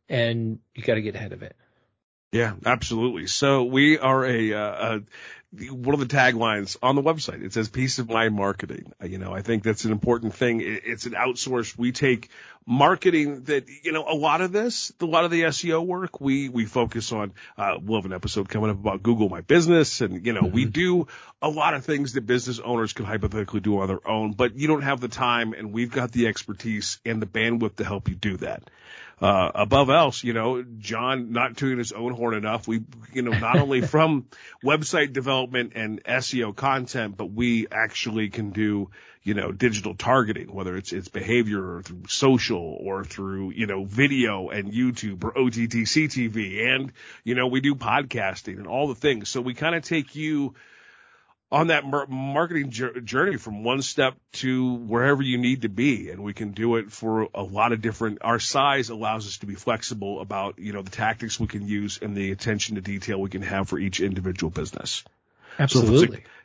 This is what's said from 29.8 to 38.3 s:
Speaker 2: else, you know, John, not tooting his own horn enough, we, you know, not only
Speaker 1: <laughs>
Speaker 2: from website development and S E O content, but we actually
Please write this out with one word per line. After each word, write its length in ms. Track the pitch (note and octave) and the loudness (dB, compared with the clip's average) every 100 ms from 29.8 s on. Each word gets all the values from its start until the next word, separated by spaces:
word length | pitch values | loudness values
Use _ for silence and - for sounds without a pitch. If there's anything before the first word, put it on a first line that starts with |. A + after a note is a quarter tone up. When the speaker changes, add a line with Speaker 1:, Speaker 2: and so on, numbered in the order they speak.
| C3+ | 8
Speaker 2:
else, 340 | D#3 C#3+ - | 6 6 2
you 80 | A#2+ | -2
know, 320 | A2+ A#2 B2+ B2+ A2 | 0 0 -2 -6 -12
John, 540 | G2+ A2+ B2 C3 A#2 | -6 -2 -2 -2 -2
not 240 | A#2+ B2+ A#2 | 0 0 0
tooting 220 | C#3 B2 | -2 0
his 140 | A2+ | -4
own 200 | G#2 A#2+ | -4 -4
horn 220 | A#2 A#2 | -2 -2
enough, 320 | G#2+ G#2+ A2+ A2+ | 0 -2 -2 -2
we, 160 | A2+ A2 - - | -4 -4 -14 -8
you 100 | C3 | -4
know, 80 | A#2+ | 0
not 280 | G#2+ A2+ C3+ | 2 4 4
only 220 | C#3 C3 | 4 2
Speaker 1:
<laughs> 60 | - | 4
Speaker 2:
from 400 | D3+ D#3+ D3 - - - - | 4 6 4 -2 -14 -20 -4
website 500 | B2+ D#3 D3+ E3+ D3 | 2 2 2 0 2
development 600 | C3 B2+ C3 B2 B2+ A#2+ A2+ | 0 0 0 0 -2 -2 -4
and 240 | A2 G#2+ | -6 -6
S 300 | - B2+ B2+ | -2 -2 0
E 80 | B2+ | -2
O 100 | A2 | -2
content, 640 | - C#3 C3+ B2 B2+ G#2+ G2 | 0 0 0 -2 -4 -4 -6
but 100 | F#2 | -6
we 420 | G#2+ A#2+ A#2 - | 0 2 2 0
actually 580 | G#2+ A2 - A#2+ A2 G#2+ | 0 0 -2 -4 -2 -2